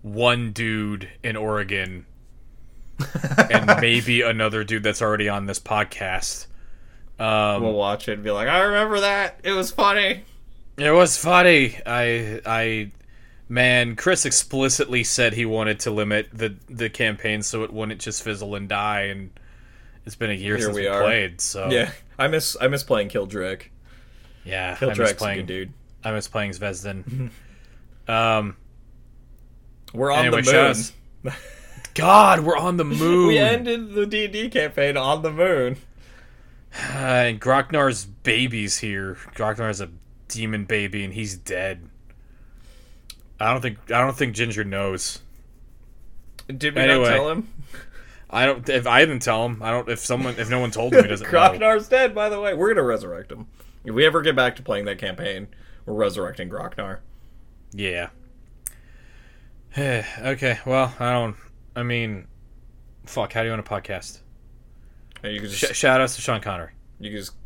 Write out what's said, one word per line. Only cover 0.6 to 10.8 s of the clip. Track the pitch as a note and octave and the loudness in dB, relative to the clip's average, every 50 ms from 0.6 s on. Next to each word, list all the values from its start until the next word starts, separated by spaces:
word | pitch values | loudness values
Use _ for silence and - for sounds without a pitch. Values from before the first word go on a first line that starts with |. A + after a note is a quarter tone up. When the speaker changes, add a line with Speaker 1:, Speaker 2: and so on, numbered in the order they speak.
| A#2 A2+ A2 G#2+ G#2+ G#2 G#2 G2 F#2 - - - - | -4 -2 -2 -2 -2 -4 -6 -8 -10 -14 -16 -10 -8
Speaker 1:
in | B2 A2 | -6 -6
Oregon | A2 G#2+ G#2+ G#2+ G#2 G2+ G2 G2+ G2 F#2 F#2 F#2 F2 - - - - - - - - - - - - - - - - - - - - | -4 -2 -2 -2 -2 -2 -2 -2 -4 -4 -4 -8 -14 -16 -18 -20 -20 -20 -20 -20 -20 -20 -20 -20 -18 -20 -18 -18 -16 -16 -16 -8 -8
Speaker 2:
<laughs> | C#3 - - - - C#3 C3+ - - - | -8 -6 -6 -6 -6 -2 4 4 4 4
Speaker 1:
and | A3+ - G#3+ G#3 G#3 - | 4 2 4 4 4 4
maybe | - A#2 A#2 A#2+ A2 A#2 A#2+ A#2+ | 4 4 4 2 2 2 2 2
another | A#2+ A#2 A2+ A2 A2 A2 G#2 A2 G#2+ | 2 2 2 0 0 0 0 -2 -4
dude | G#2 A2+ A2 G#2 | -2 -4 -2 0
that's | A2 G#2 - | -2 -2 0
already | A#2 G#2+ G#2+ G#2 G#2 G#2 | 0 0 0 0 0 0
on | G2+ G2+ G2+ | -2 -2 -4
this | G2 G2 - | -6 -8 -8
podcast, | - - A2+ G#2 G#2 - - - G#2 F#2+ F#2 F#2 - - - - - - - - - - - - - - - - - - - - | -6 -2 -2 -2 -2 -2 -4 -10 -8 -4 -4 -4 -4 -6 -8 -10 -12 -14 -16 -16 -14 -14 -14 -14 -16 -20 -18 -18 -18 -18 -10 -4
um, | A2+ A2 A2 G#2+ G#2+ G#2 G2+ G2+ G2 | -2 0 2 2 2 2 2 0 0
Speaker 2:
We'll | A2+ G#2+ | 0 0
watch | G#2 G2+ G2 G#2 G#2+ - - | 0 0 0 0 -2 -4 -8
it | G#2+ | -8
and | G#2 G2+ | -6 -4
be | G#2+ | -4
like, | G2+ G2+ A2 B2+ | -2 -2 0 2
"I | D#3+ F3+ | 2 2
remember | F#3+ G#3 G3+ G#3 G#3+ A3 G#3+ G3+ | 2 4 2 2 2 2 0 0
that. | G3 G3+ G3+ G3+ G3 F3+ - - - | 2 2 2 0 -2 -4 -6 -6 -4
It | F3 | -2
was | G3 F#3+ F#3 F3+ | -2 -2 -2 -4
funny." | - - G#3+ G3+ G3 G#3 G3+ F#3+ F3+ F#3 - - - - - - - - - - - | 0 2 2 4 4 4 2 0 -2 -4 -8 -18 -20 -20 -20 -20 -20 -18 -18 -18 -8
Speaker 1:
It | - | -2